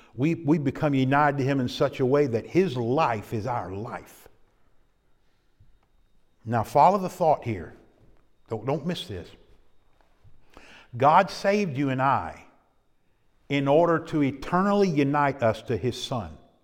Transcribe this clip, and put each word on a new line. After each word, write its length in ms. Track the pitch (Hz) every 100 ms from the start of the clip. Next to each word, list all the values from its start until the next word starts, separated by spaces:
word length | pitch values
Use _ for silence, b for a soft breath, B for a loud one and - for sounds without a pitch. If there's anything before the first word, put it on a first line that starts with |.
| B -
we, 180 | 143
we 240 | 165 165 160
become 340 | 135 - 156
united 460 | 135 131 143 147 139
to 60 |
him 160 | 135 139
in 80 | 123
such 320 | - 143 139
a 60 | 127
way 200 | 143 143
that 180 | 113 -
his 300 | 165 190 123
life 560 | 117 139 156 110 -
is 140 | 113 101
our 260 | 120 95
life. 560 | 196 117 87 - - - _ _ _ _ _ _ _ _ _ _ _ _ _ - _ _ _ _ _ _ _
Now, 200 | 110 117
follow 340 | - 147 160 202
the 120 | 185
thought 340 | - 165 143
here. 300 | 120 98 76 - _ _ - - _ _ _
Don't, 180 | 110 113
don't 200 | 156 151
miss 200 | 165 -
this. 220 | 95 80 - _ - _ - _ _ _ _ - - - B B B B 120
God 340 | 135 165 196
saved 460 | - 196 208 202 131
you 140 | 143
and 100 | 131
I 460 | 135 120 82 78 - _ _ _ _ _ _ _ _ _ _
in 180 | 143 139
order 300 | 147 170 160 165
to 160 | 160
eternally 680 | 139 - - 180 196 202 196
unite 540 | 147 139 147 143 135
us 180 | 113 107
to 140 | - 110
his 260 | 127 117
Son, 340 | - 123 92 - - _